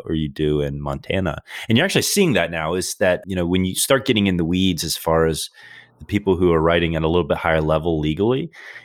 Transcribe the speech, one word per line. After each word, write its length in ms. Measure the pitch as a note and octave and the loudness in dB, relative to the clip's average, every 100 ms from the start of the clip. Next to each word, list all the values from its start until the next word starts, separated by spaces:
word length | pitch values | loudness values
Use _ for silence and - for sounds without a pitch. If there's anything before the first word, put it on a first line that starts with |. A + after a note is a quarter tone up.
| - | -6
or 80 | |
you 160 | D#2+ D#2 | -4 -4
do 320 | C#2 D2+ D2+ | -2 -2 0
in 180 | C#2+ C#2+ | -2 -6
Montana. 640 | C#2+ C#2 - F#2 F#2 - - - - | -8 -8 -4 -2 -2 -6 -12 -12 0
And 80 | A#2+ | 2
you're 80 | |
actually 180 | F#3 - | 2 0
seeing 300 | - - F#3 | 0 2 2
that 180 | G2+ E2 | 2 0
now, 220 | E2 D#2 | -2 -2
is 220 | F#2 F2 | -2 -4
that, 280 | - F#2+ F2 F2+ | 0 0 0 -2
you 100 | F#2 | -2
know, 80 | |
when 220 | F2 F#2 F#2 | 0 2 0
you 80 | |
start 320 | F#2 - C3+ - | -2 0 0 2
getting 200 | A2 G2 | 2 2
in 120 | F2+ | 2
the 60 | |
weeds 380 | E2 F#2 F#2+ E2+ | 0 2 2 0
as 140 | E2 - | -4 -6
far 300 | - D#2+ D#2+ | 0 2 2
as 240 | D#2 - - - - - - | 0 -6 -14 -20 -20 -20 -20
the 80 | - | -4
people 280 | G2+ G2 | -2 0
who 180 | F2 F2+ | 2 4
are 100 | E2 | 4
writing 340 | D#2+ E2+ E2+ D#2+ | 4 2 2 0
at 60 | |
a 40 | D#2+ | 0
little 220 | F2 D#2 | 0 0
bit 80 | E2 | -2
higher 240 | E2+ D#2+ | 0 0
level 400 | D#2 D#2 E2 D#2+ | 2 0 0 -2
legally, 500 | D2+ D#2 G#2+ C3 E3 - - - | -2 0 0 -2 -6 -14 -20 -20